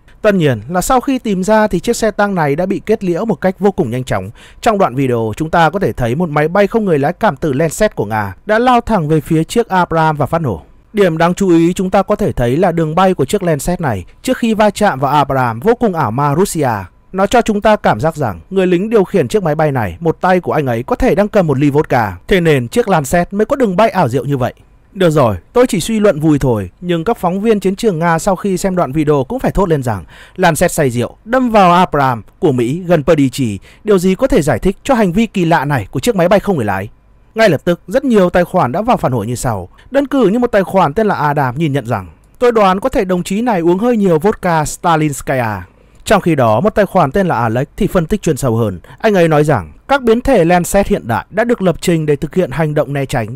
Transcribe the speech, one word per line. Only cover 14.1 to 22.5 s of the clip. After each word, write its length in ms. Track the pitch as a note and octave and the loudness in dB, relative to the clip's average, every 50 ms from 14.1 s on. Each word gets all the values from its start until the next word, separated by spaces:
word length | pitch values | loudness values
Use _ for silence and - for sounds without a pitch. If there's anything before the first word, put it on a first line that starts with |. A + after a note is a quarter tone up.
| - _ | -16 _
trước 160 | - - B3+ | -4 -4 -2
khi 160 | - - A3+ A3 | 0 0 0 2
va 160 | G3 G#3+ G#3 | 2 2 0
chạm 300 | G3 - G#3 G3+ D3 C3 | 0 0 0 0 0 0
vào 120 | C#3 C3+ | -2 0
Abram 480 | C#3 D3 C#3+ C3+ C#3 C3 B2+ A#2+ A2+ A2+ | 2 2 0 0 0 -2 -2 -2 -2 -2
vô 160 | A#2 G#3+ A#3+ | 0 -2 0
cùng 180 | A#3 A#3+ A3 F#3 | 0 0 -2 0
ảo 180 | D#3+ - G#2 | -2 -2 -2
ma 240 | G#2+ C3 C#3+ D3 C#3 | -2 0 0 0 0
Russia. 340 | D3+ G3 G3+ - E3 C#3+ B2+ A2+ G2+ F#2+ - _ _ _ _ | 0 0 0 0 -2 -2 -2 -2 -4 -6 -10 _ _ _ _
Nó 160 | - F#3 F#3+ | -4 -2 0
cho 140 | G3+ - A#3+ | 2 2 2
chúng 200 | A3+ - G#3+ G#3 | 2 2 0 0
ta 140 | - A3 G#3+ | 2 2 2
cảm 240 | - - D#3+ C#3+ G#2+ | 2 2 0 0 0
giác 160 | A#2+ D#3+ D#3+ | -2 -2 -2
rằng 240 | D3+ C#3+ A2+ F#2 F2 - - | -2 -4 -4 -6 -8 -10 -6
người 180 | F#3 F#3+ F#3 | -2 0 0
lính 220 | F3+ F3+ E3+ F#3+ A3 | 2 2 0 0 0
điều 140 | A3+ A3 F#3 | 2 0 2
khiển 240 | - - F#3+ C#3+ | 2 0 0 0
chiếc 160 | A2+ - G#3+ F#3 | 0 0 -2 0
máy 120 | D#3+ D3 | 0 0
bay 160 | D#3 D#3+ D#3 | 0 0 0
này, 260 | C3+ C3 A2 F#2+ E2+ - | 0 -2 -4 -4 -6 -4
một 180 | E3+ E3 D3+ - | -2 -2 -2 0
tay 180 | - F3+ F#3 F#3 | 0 0 2 0
của 120 | F3 - | 0 0
anh 140 | A2 D#3 D3 | -2 -2 -2
ấy 180 | C3 A#2 A2+ B2 | -2 -2 -4 -4
có 120 | - B3 | -4 -2
thể 200 | - C4+ A#3+ E3 | 0 0 2 2
đang 120 | E3 G3+ | 2 0
cầm 200 | G#3+ - G#3+ F3+ | 2 2 0 2
một 100 | D3+ C#3 | 2 2
ly 120 | B2+ D3+ D3 | 2 2 2
vodka. 480 | C3+ D3 D#3 - D3 B2+ A2+ G2+ F2+ F2+ - | 2 2 0 0 0 0 0 -2 -4 -6 -4
Thế 140 | - G#3+ F#3 | -2 0 2
nên 260 | E3+ D#3+ | 2 2